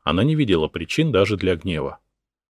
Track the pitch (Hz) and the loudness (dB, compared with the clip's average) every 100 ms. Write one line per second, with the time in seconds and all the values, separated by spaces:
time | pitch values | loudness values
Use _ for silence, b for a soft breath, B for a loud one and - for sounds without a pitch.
0 | 73 85 139 151 123 85 78 82 82 - | -2 0 2 2 2 2 0 -4 -6 -2
1 | 156 95 98 98 92 85 92 80 69 - | 2 2 2 0 -2 -2 -4 -4 -6 -10
2 | _ _ _ _ | _ _ _ _